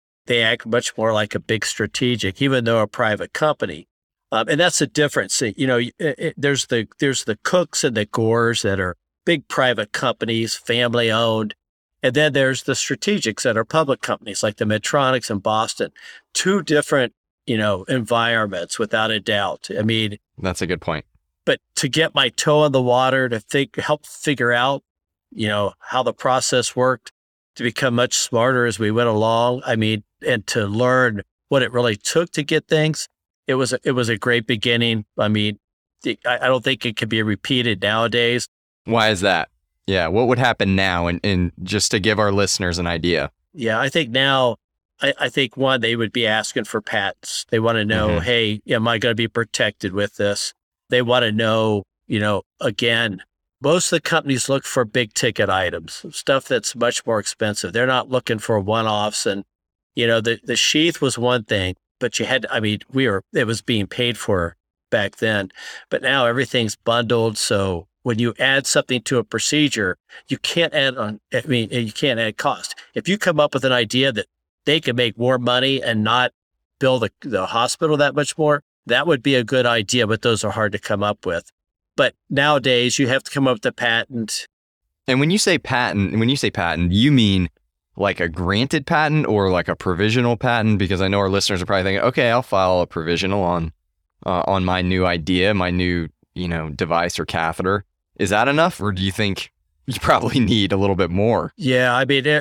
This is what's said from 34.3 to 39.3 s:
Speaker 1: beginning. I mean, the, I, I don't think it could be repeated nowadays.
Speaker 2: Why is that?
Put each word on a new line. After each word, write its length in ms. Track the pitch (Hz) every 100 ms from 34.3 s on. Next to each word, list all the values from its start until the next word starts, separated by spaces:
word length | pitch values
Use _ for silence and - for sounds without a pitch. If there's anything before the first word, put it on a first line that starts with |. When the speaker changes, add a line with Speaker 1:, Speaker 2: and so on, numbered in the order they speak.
| 120 107
Speaker 1:
beginning. 580 | 120 120 117 120 113 104 -
I 100 | 107
mean, 300 | 107 104 104 _ _ _ _
the, 140 | 135 110 -
I, 120 | 123
I 100 | 127
don't 160 | 131
think 220 | 120 131 123
it 100 | 107
could 140 | 110
be 140 | 110
repeated 580 | 107 101 - 127 120 101
nowadays. 640 | 98 110 117 120 120 120 - _ _ _ -
Speaker 2:
Why 240 | 113 110
is 120 | 98
that? 280 | 98